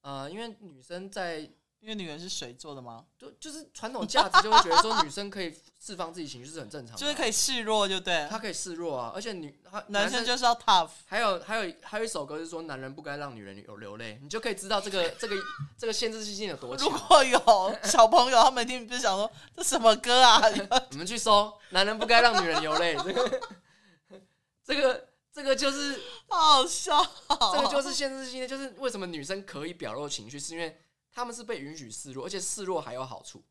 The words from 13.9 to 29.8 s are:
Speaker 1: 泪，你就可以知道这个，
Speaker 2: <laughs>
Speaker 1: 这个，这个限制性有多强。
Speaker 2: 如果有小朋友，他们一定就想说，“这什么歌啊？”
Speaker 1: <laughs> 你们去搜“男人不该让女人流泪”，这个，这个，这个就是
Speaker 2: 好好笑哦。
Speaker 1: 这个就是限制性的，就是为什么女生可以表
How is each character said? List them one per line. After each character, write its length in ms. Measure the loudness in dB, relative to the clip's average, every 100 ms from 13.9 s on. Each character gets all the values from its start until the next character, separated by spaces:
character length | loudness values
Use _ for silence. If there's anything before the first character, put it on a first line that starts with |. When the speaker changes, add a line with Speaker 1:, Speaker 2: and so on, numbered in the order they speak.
| -14
Speaker 1:
泪， 200 | -14 -14
你 60 | -12
就 100 | -8
可 100 | -8
以 60 |
知 140 | -8 -4
道 120 | -4
这 80 | -2
个， 200 | -4 -4
Speaker 2:
<laughs> 80 | -6
Speaker 1:
这 80 | -8
个， 80 | -6 -8 -12 -14 -8
这 80 |
个 80 | -6
限 200 | -4 -4
制 120 | -6
性 240 | -12 -8 -10
有 80 | -8
多 200 | -10 -4
强。 120 | -2
Speaker 2:
如 80 | -4
果 280 | 4 6
有 160 | 6 4 6 4 4 -4
小 240 | 2 6 8
朋 240 | 8 8
友， 100 | 8
他 60 | 8
们 100 | 6
一 40 | -4
定 200 | -6 -8
就 100 | -2
想 200 | 0 0
说 120 | -2 -6 -20 -6
，“这 40 |
什 120 | -2 6
么 160 | 6 6
歌 260 | 4 8
啊？” 180 | 10 10 6 2 0
Speaker 1:
<laughs> 120 | 0 0
你 60 | -10
们 80 |
去 140 | -8 -2
搜 340 | 4 4 4 -8 -4
“男 140 | 0
人 140 | 0 0
不 80 | 4
该 140 | 6
让 200 | 6 4
女 60 | 2
人 140 | 0
流 160 | 0 0
泪”， 160 | 0 0
这 100 | -4
个， 280 | -2 -2 -4 -8 -16 _ _ _ _ _ -20 _ _ _ _
这 140 | -4 2
个， 280 | 2 0 -8 _ _
这 100 | -8
个 140 | -2 0
就 160 | 0
是 280 | -2 -6 -8 -12 -18 _
Speaker 2:
好 100 | 4
好 260 | 6 6
笑 320 | 4 -2 2 2
哦。 560 | 2 -4 -4 0 2 2
Speaker 1:
这 40 |
个 80 | 0
就 140 | 0
是 100 | -2
限 160 | -4 -4
制 220 | -6 -10
性 100 | -10
的， 60 | -8
就 100 | -8
是 160 | -10 -6
为 100 | -6
什 120 | -6
么 40 |
女 200 | -8 -8
生 200 | -8 -10
可 220 | -10 -12 -10
以 80 |
表 200 | -10